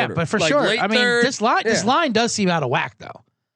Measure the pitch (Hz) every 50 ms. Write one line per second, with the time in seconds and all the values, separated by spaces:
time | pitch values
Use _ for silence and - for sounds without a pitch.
0 | 208 117 95 165 165 - 220 202 170 160 285 294 226 190 220 240 220 202 220 247
1 | 247 240 240 240 240 277 - - 208 247 320 381 - 226 214 165 190 226 277 330
2 | 339 269 208 220 233 - - 220 196 180 170 160 139 123 143 160 139 - - -
3 | - - - - _ _ _ _ _ _ _